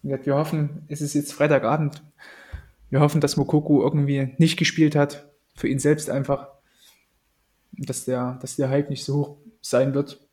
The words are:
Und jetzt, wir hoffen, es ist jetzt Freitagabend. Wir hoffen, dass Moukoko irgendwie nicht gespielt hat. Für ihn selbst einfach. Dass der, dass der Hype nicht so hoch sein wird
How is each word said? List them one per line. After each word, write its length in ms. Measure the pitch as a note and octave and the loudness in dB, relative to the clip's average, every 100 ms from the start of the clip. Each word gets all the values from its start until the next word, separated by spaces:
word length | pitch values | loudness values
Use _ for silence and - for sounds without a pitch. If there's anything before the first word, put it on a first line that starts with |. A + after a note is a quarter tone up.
Und 80 | C#3+ | -6
jetzt, 160 | C3+ C#3+ | -6 -2
wir 80 | |
hoffen, 480 | C#3 D3+ D#3+ D3 - - | 0 0 -2 -2 -6 -12
es 120 | C#3+ | -8
ist 140 | D3 | -4
jetzt 180 | D3+ C#3+ | -2 -4
Freitagabend. 680 | - D3+ C#3+ C#3 D3+ D3+ - - _ - - - - - _ - | 0 2 4 2 0 -2 -4 -20 _ -20 -20 -16 -16 -16 _ -4
Wir 100 | C3+ | 2
hoffen, 220 | D3 D#3 | 4 4
dass 160 | C#3+ - | 0 0
Moukoko 440 | C3+ D3+ D3+ C#3+ | 2 0 4 2
irgendwie 520 | E3 D#3 C#3+ C#3 C3 - | 4 0 0 0 -2 2
nicht 220 | E3 D#3+ | 2 4
gespielt 360 | E3 - D#3 | -2 2 2
hat. 320 | D3+ C#3+ - - _ _ | 4 0 -2 -20 _ _
Für 140 | - A2+ | -6 -4
ihn 100 | C3+ | 0
selbst 320 | D3 D3+ - | 2 0 0
einfach. 380 | C#3 C3+ C#3 - - _ _ _ _ _ _ _ _ _ _ _ | -4 -2 -4 -4 -20 _ _ _ _ _ _ _ _ _ _ _
Dass 320 | - B2+ B2 | -14 -10 -8
der, 340 | - B2+ B2 B2+ | -4 -4 -4 -6
dass 140 | - - | -10 -4
der 120 | C3+ | 0
Hype 220 | C#3 D3 | 0 -2
nicht 160 | C#3 - | -6 -4
so 80 | C#3+ | -2
hoch 200 | C#3+ - - _ | -4 -8 -20 _
sein 320 | - B2 C3+ | -2 2 2
wird 260 | C3+ C#3+ - _ | 0 -4 -8 _